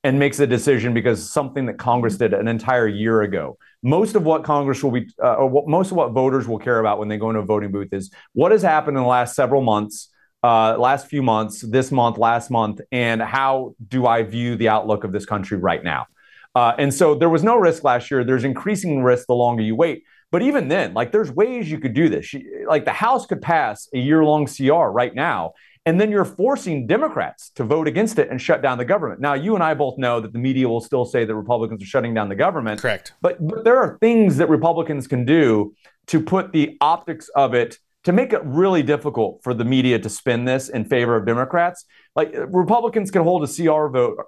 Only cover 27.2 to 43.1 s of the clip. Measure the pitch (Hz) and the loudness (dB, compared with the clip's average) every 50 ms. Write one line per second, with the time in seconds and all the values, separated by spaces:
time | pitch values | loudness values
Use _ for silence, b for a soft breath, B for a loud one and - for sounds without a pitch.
27.2 | 87 65 - _ - - _ - 127 107 147 160 156 151 123 175 220 220 226 - | -6 -6 -8 _ -20 -20 _ -8 -2 0 0 0 0 -2 0 0 -2 0 0 0
28.2 | 131 - 127 123 - - 160 - - 135 127 120 123 123 190 208 165 120 92 - | 0 0 -2 -6 0 0 0 2 2 -2 -2 -2 -2 -2 0 -2 -2 -6 -6 -4
29.2 | 131 143 143 139 151 208 226 185 170 160 156 139 147 131 123 139 131 123 120 117 | -2 -2 -2 -2 0 0 0 2 2 0 0 0 -2 -4 -2 -2 -2 0 0 -2
30.2 | 110 107 117 117 123 135 131 131 131 123 113 117 117 - 143 127 120 120 - 123 | -4 -6 -8 -4 -2 0 0 2 0 0 0 -4 -4 -2 -2 -2 -2 0 -2 -2
31.2 | 117 107 110 107 98 117 123 117 113 104 110 101 98 98 - 131 120 117 113 110 | -2 -2 -4 -8 -2 -2 -2 -2 -2 -6 -6 -12 -12 -4 -2 -2 -2 0 -2 -4
32.2 | 104 98 98 98 147 190 185 156 117 107 107 104 - 120 104 92 - - _ _ | -4 -4 -2 0 0 0 0 -2 -6 -6 -8 -4 -4 -4 -6 -6 -10 -20 _ _
33.2 | - 180 - - 160 156 214 - 220 226 240 262 233 156 - - 214 226 233 226 | -2 -2 -2 -2 -6 -6 -6 0 2 4 4 4 2 0 0 0 2 4 4 6
34.2 | 214 185 143 131 170 160 156 - 156 170 165 165 160 160 151 139 131 - 143 123 | 4 4 4 2 2 2 2 2 4 0 0 0 -4 -4 -6 -8 -6 -4 -4 -2
35.2 | 120 120 151 165 147 123 110 104 101 104 _ b b b b b _ - - 156 | 2 4 4 4 6 4 4 2 0 -2 _ b b b b b _ -2 -2 -2
36.2 | - - 185 190 185 190 - 160 151 151 - - - 151 165 170 - - 120 107 | 0 0 -2 -2 -2 0 0 0 0 0 0 0 0 0 0 -2 -4 -12 -12 -12
37.2 | - - - 143 139 127 123 123 117 117 - _ _ _ _ _ _ 175 175 220 | -14 -4 0 0 2 2 2 0 -2 -2 -6 _ _ _ _ _ _ 4 6 6
38.2 | 262 254 214 - - 143 127 160 185 196 185 165 135 127 147 143 - 147 120 120 | 6 2 0 -2 -2 -2 2 2 4 4 4 2 2 2 0 0 0 -4 0 0
39.2 | 110 92 - _ - 127 123 110 117 120 131 131 123 127 123 110 92 110 - - | -2 -2 -2 _ -6 -6 -2 -2 0 2 2 4 4 4 2 2 0 -6 -10 -4
40.2 | _ 131 120 117 123 127 127 135 131 - - 117 107 95 143 123 120 117 117 113 | _ -2 0 0 0 -2 -2 -2 -4 -6 -6 -6 -2 0 0 0 2 2 0 0
41.2 | 98 107 117 120 131 131 - 170 170 175 175 - - b b b b b b 151 | 0 0 -2 -2 -2 -2 0 0 0 -2 -4 -8 -20 b b b b b b -2
42.2 | 156 - - 151 - - 180 180 180 151 226 240 233 226 - 226 196 196 | -2 -2 -4 -8 -8 -2 0 0 2 4 2 2 0 0 -2 -2 -4 0